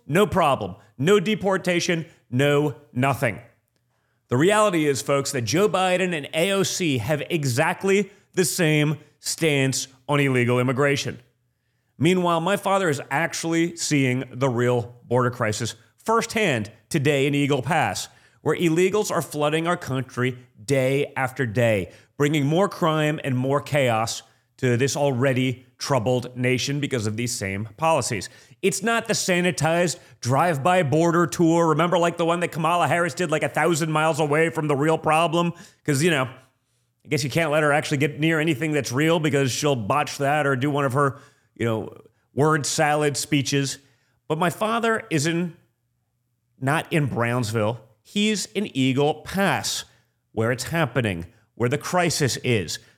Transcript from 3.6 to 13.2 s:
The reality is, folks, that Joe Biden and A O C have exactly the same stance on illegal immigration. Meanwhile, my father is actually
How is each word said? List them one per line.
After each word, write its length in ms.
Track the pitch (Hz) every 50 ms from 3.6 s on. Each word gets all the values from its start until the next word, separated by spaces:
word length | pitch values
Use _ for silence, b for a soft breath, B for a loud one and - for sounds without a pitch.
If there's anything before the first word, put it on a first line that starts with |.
| _ _ _ _ _ _ _ _ _ _ _ _ _ _
The 80 | 120
reality 500 | 127 151 190 208 214 214 208 180 165 151
is, 160 | 147 139 123 -
folks, 300 | - 143 139 135 - -
that 100 | 127 120
Joe 260 | 104 135 175 208 208
Biden 480 | 208 185 185 185 180 180 190 180 175
and 120 | 151 139 - -
A 180 | 160 170 196 196
O 100 | 196 185
C 360 | - - - 185 156 135 120
have 240 | 104 123 160 143 147 -
exactly 800 | 175 170 143 135 117 127 156 170 185 - - 190 190 202 196 196 B B B B _
the 100 | 175 185
same 540 | - - - 175 151 156 151 147 151 151 - b b b b
stance 720 | - - - - 165 160 143 139 135 135 123 - - - - _ _ -
on 120 | 147 143
illegal 400 | 143 139 127 123 120 117 123 123
immigration. 580 | 123 131 131 120 143 143 143 143 - 123 - - - _ _ _ _ _ _ _ _ _ _ _ _ _ _ -
Meanwhile, 420 | 135 170 185 185 175 175 170 165
my 160 | 165 180 202
father 320 | 196 - 185 196 196 190 165
is 120 | 143 123 - -
actually 640 | 135 147